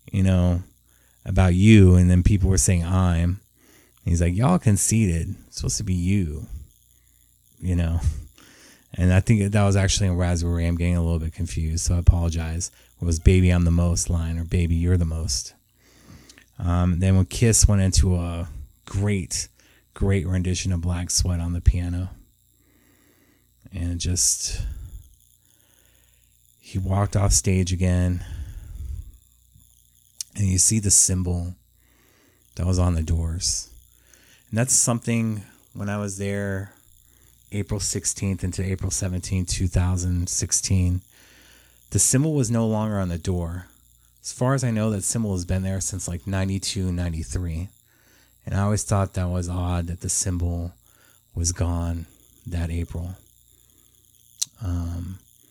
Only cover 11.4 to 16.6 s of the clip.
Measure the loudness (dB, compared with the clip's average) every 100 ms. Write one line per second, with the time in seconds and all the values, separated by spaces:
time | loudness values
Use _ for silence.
11.4 | -6 -4 -2 -2 0 2 4 4 2 -2
12.4 | -4 -6 -8 -12 _ -6 -2 0 4 6
13.4 | 6 4 4 2 2 0 -2 -2 -2 -4
14.4 | -2 0 0 0 2 2 0 -2 -4 -6
15.4 | -8 -16 _ _ _ _ -20 -20 -20 -20
16.4 | _ -8